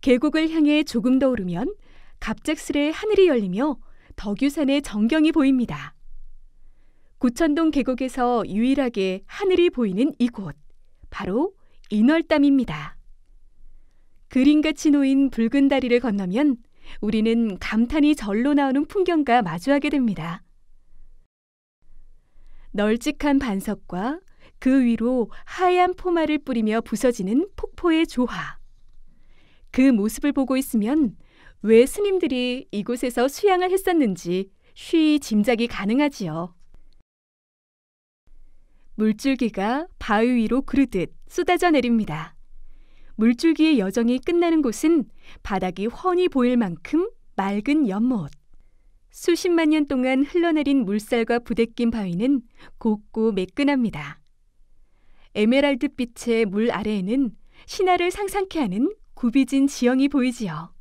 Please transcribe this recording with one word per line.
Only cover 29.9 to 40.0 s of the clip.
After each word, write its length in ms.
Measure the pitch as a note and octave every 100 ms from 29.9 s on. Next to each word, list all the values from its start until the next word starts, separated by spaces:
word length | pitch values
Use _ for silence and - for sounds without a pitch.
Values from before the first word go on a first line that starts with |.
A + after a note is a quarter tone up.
모습을 400 | A#3 G#3 - D4
보고 240 | C#4+ C4 C4
있으면 580 | C4+ A#3 G#3 D4+ C4 - - _ - -
왜 240 | G3+ A3+
스님들이 840 | C4 - G4+ F#4+ E4+ B3+ B3 B3 -
이곳에서 580 | G3+ G3+ B3+ C4 A#3 B3+
수양을 420 | - G#4 F#4 F#4
했었는지 800 | F#4 G4 F4 B3 F3+ E3+ F3+ F#3+ _ _
쉬이 460 | - - E4 D#4 D4+
짐작이 460 | - G#3 G#3 A#3 A#3
가능하지요. 880 | - G3+ B3 D4 C#4 F3+ D#3 F3 - - - - - _ _ _ _ _ _ _ _ _ _ _ _ _ - - - _ _ -
물줄기가 920 | - G#3+ G#3+ C#4 C4+ A#3 G3 G3 C4 F4
바위 320 | -